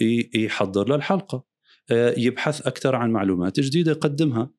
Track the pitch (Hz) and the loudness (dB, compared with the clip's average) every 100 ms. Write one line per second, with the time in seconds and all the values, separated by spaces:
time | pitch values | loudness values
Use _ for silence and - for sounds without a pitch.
0 | 113 117 117 113 107 - 101 98 101 143 | 0 0 0 -2 -2 -2 -2 0 0 0
1 | - 190 - 127 - _ _ _ _ 117 | 0 -2 -2 -10 -12 _ _ _ _ 2
2 | 120 117 120 123 - 147 - - 135 127 | 2 2 0 0 -2 -2 -4 -2 -2 0
3 | 117 113 98 90 90 95 135 156 160 156 | 0 2 2 0 0 0 0 0 0 0
4 | 156 143 156 120 135 | 0 0 0 0 -4